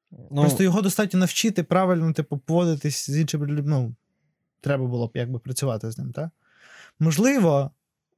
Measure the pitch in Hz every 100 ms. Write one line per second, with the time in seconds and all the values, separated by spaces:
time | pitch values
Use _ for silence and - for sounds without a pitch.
0 | _ - - 143 156 131 185 180 196 185
1 | 208 185 185 - 226 202 165 175 185 175
2 | 160 156 147 143 - 165 175 151 151 139
3 | - 147 160 156 147 147 143 143 120 120
4 | _ _ _ _ _ _ 143 139 127 120
5 | 117 - 123 127 - 127 139 113 113 113
6 | 131 120 165 _ _ _ - - - -
7 | 156 151 240 277 180 143 139 _ _ _
8 | _